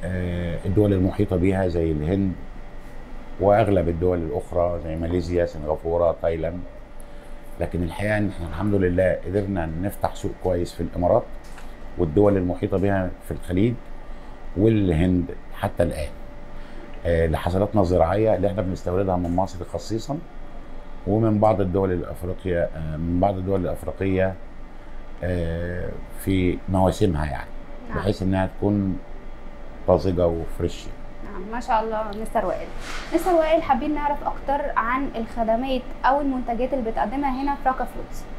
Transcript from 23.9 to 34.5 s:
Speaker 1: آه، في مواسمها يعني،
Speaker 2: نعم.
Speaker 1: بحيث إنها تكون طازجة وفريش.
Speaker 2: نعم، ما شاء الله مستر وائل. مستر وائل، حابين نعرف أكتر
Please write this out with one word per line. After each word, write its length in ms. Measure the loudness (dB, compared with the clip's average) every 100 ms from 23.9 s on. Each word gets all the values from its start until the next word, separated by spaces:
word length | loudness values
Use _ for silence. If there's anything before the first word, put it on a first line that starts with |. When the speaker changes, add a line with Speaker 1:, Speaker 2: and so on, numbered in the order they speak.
| -2 0 2 2 0 -10 -12 -12 -12 -10 -10 -10 -6
Speaker 1:
آه، 640 | -2 0 0 -2 -4 -4 -6 -8 -10 -6
في 340 | 0 2 4 2 0
مواسمها 580 | 4 4 4 2 2 0
يعني، 240 | -4 -8 -10 -10 -12 -6
Speaker 2:
نعم. 100 | -2
Speaker 1:
بحيث 240 | 0 0
إنها 260 | 2 2 0 0
تكون 400 | 2 2 2 -2 -6 -10 -10 -10 -12 -10 -12 -8 4
طازجة 400 | 4 4 4 2
وفريش. 580 | 2 -4 -2 -2 -2 -8 -10 -10 -10
Speaker 2:
نعم، 180 | -8 -8 -6
ما 80 | -6
شاء 220 | 0 0
الله 380 | 2 -2 -4 -4
مستر 240 | -2 0 0
وائل. 200 | -2 -4 -8 -6 -8 0
مستر 160 | 0 4
وائل، 280 | 4 6 4
حابين 320 | 4 0 2
نعرف 240 | 0 0 0 -2
أكتر 340 | -4 0